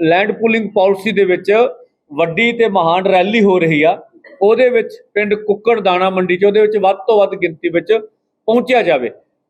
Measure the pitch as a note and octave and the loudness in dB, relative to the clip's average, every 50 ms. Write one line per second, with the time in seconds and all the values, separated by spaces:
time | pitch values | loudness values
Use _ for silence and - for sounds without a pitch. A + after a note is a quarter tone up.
0 | E3 D#3+ E3+ F#3 G#3 G#3+ G#3 - A3 A3+ A3 A3+ G#3+ - - G3+ F#3 G3+ G3 G3 | 0 2 2 2 0 -2 -2 -2 -2 0 0 -2 -4 -2 -2 0 2 2 0 -2
1 | - A3 F#3+ G3 G3 F3+ F3+ F3+ - G3 G#3 A3+ B3 C4+ - - - _ _ _ | -4 -2 0 0 0 0 0 -2 0 0 2 2 2 0 -2 -10 -20 _ _ _
2 | _ _ C#3+ D3 E3 E3 D#3+ F#3+ A#3 A#3 A#3 A3+ A3+ A3 G3 F#3 E3 E3 E3+ F#3+ | _ _ -4 -4 -4 -2 -2 -2 -2 -2 0 0 -2 0 0 0 0 0 0 0
3 | F#3 F#3+ F#3+ F3+ F3+ G3+ A3+ A#3 G3+ G3 F#3 F3 E3 D#3+ D3+ D3 D3+ E3 G3 - | 0 0 0 0 0 0 0 2 2 2 2 2 0 0 0 2 2 0 0 -2
4 | - _ _ - _ - - - F#3+ G#3 A#3 A#3 B3+ B3 B3 A3+ A3 - - - | -8 _ _ -20 _ -20 -6 0 0 2 2 2 2 2 2 0 -2 -4 -10 -18
5 | _ _ _ G3+ G#3 G3+ G#3 G#3 - G#3 G3 G3+ - A#3 A#3 A3 F#3 F#3+ F3+ F3+ | _ _ _ -4 -2 -2 -4 -4 -2 -4 -4 -2 0 0 0 2 0 0 0 2
6 | F#3 F#3+ F#3+ F#3 F#3 F3+ F3+ F3+ G3 G3+ G3+ G#3+ G#3+ G#3+ A3 G#3 F#3 F#3+ G3 - | 0 0 0 -2 -2 -2 0 0 2 2 2 2 2 2 0 0 0 0 0 0
7 | - - A3 G#3 G3 G3 F#3+ - F3 E3 E3 - - E3+ D#3+ E3+ E3 - A3 A3 | 0 0 2 2 2 0 -2 -4 -6 -6 -6 -6 -6 -4 -4 -4 -2 0 -2 -2
8 | G#3+ - _ _ _ _ _ _ _ G#3+ A3+ B3 G3+ G#3 B3+ A#3 F#3 E3+ D3+ C3 | -2 -8 _ _ _ _ _ _ _ -2 0 0 0 0 0 0 2 2 0 0
9 | B2 G#2+ - - _ _ _ _ _ | -2 -6 -10 -14 _ _ _ _ _